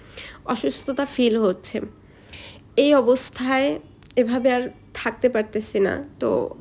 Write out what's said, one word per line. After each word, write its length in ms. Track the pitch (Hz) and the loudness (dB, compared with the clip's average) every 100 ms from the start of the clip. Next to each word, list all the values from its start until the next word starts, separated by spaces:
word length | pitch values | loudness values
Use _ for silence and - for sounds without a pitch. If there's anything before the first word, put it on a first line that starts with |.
| - - - - - | -20 -18 -18 -12 -6
অসুস্থতা 600 | 247 277 - - 269 277 | -4 -4 -4 -6 -4 -2
ফিল 320 | - 240 226 | 0 2 2
হচ্ছে। 440 | 208 185 - 214 - - - - - - - - - - | 2 0 -4 -6 -8 -14 -20 -20 -20 -18 -18 -20 -2 2
এই 160 | 285 | 6
অবস্থায় 840 | 285 233 254 - - 254 269 277 302 - - - - | 6 6 4 2 -2 -2 0 0 -2 -8 -20 -4 0
এভাবে 360 | 233 247 254 | 2 2 2
আর 180 | 247 247 - - | 0 -2 -10 -16
থাকতে 360 | - 226 214 247 | -8 -6 0 0
পারতেছি 500 | 226 214 214 214 208 | 0 -2 -4 -4 0
না। 240 | 196 - 190 - | 0 -2 -8 -6
তো 360 | - - - - | -2 -2 -2 -4